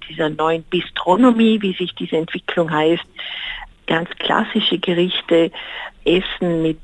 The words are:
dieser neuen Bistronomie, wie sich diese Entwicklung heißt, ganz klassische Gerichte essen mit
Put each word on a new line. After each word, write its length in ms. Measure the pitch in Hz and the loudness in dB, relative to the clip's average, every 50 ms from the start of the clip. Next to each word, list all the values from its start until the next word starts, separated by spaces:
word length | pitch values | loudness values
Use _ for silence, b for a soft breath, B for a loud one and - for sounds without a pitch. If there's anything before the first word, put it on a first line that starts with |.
| - - | -8 -12
dieser 200 | 156 156 160 156 | -6 -4 -4 -4
neuen 340 | 156 151 156 160 165 165 165 | -2 0 0 0 0 -2 -4
Bistronomie, 1000 | - - 175 - - - - - - 190 220 254 254 233 226 226 220 220 214 | -4 -4 -4 -4 -4 -8 -4 0 2 4 6 6 6 6 6 6 4 4 4
wie 120 | 208 190 180 | 0 -2 -2
sich 200 | - 180 175 - | -2 -4 -6 -6
diese 220 | - 180 - - 160 | -8 -6 -2 -2 -2
Entwicklung 540 | 165 - - 175 - - - 180 170 160 | -2 -2 -6 -8 -8 -4 -2 0 0 0
heißt, 320 | 160 151 156 160 170 165 - - B B B B B B B B B B B - - _ _ - | 2 2 4 4 2 2 -2 -8 B B B B B B B B B B B -16 -20 _ _ -2
ganz 220 | 165 165 175 - - - | -2 -2 -2 -4 -8 -8
klassische 580 | - - - - 220 - - 220 - - 180 175 | -4 0 0 0 0 0 -2 0 0 0 0 0
Gerichte 760 | - - 175 170 180 185 - - - - 170 165 165 160 B B B B B B B B B - - | -2 0 0 2 2 0 0 -4 -2 2 4 4 4 2 B B B B B B B B B -6 0
essen 560 | - 170 185 196 - - - 185 175 170 165 | 2 2 2 0 -2 -6 -4 -2 0 0 0
mit 180 | 160 160 156 - | 0 0 -2 -4